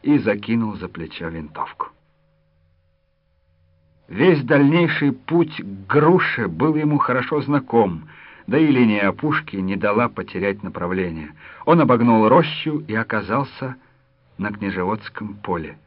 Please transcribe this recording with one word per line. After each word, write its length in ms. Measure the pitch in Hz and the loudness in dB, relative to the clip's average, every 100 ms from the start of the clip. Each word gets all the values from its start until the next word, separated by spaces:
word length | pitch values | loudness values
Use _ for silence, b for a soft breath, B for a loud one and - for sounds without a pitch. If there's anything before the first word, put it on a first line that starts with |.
и 140 | 135 143 | 2 2
закинул 560 | 110 104 101 117 110 98 | 2 -2 -2 -2 -2 -6
за 100 | 90 | -12
плечо 400 | - 80 - 85 | -10 -12 -10 -10
винтовку. 640 | 82 78 80 80 - - _ _ _ _ _ _ _ _ _ _ _ _ _ _ _ _ _ _ _ _ _ _ | -10 -12 -10 -10 -8 -12 _ _ _ _ _ _ _ _ _ _ _ _ _ _ _ _ _ _ _ _ _ _
Весь 360 | 90 170 156 | 2 4 4
дальнейший 680 | 123 143 143 165 170 - 143 | 4 4 6 4 2 2 -2
путь 460 | 131 - 170 160 - | -2 -2 0 0 -4
к 300 | 101 98 - | -12 -14 -2
груше 600 | 147 156 180 - - 101 | 2 4 4 2 -4 -6
был 280 | 80 147 151 | -2 0 0
ему 220 | 151 147 | 0 0
хорошо 420 | - 127 123 151 | 0 -2 -2 -4
знаком, 640 | 123 143 - 117 101 82 - B B B B | -2 -2 0 2 2 -2 -12 B B B B
да 100 | 127 | 2
и 80 | 156 | 4
линия 420 | 131 117 104 98 | 4 4 4 0
опушки 500 | 92 - 151 156 98 | -2 -2 -4 -4 -6
не 180 | 92 101 | -4 -2
дала 340 | 104 104 120 | 0 0 0
потерять 540 | 104 92 92 98 101 | -4 -10 -4 -4 -4
направление. 720 | 95 82 87 92 87 80 78 - B B - | -8 -8 -6 -4 -4 -6 -12 -18 B B 2
Он 160 | 165 | 4
обогнул 460 | 135 123 117 113 110 | 6 4 4 6 6
рощу 560 | 131 160 - 156 151 - | 6 4 -4 -6 -6 -4
и 80 | 110 | -6
оказался 800 | 113 110 101 117 139 - 131 127 b b b _ _ _ | -4 -6 -4 -4 -4 -8 -12 -12 b b b _ _ _
на 120 | 101 | -8
Княжеводском 840 | 101 101 92 90 107 - - 107 101 | -6 -6 -4 -4 -4 -8 -12 -12 -12
поле. 420 | - 87 76 78 | -8 -8 -8 -16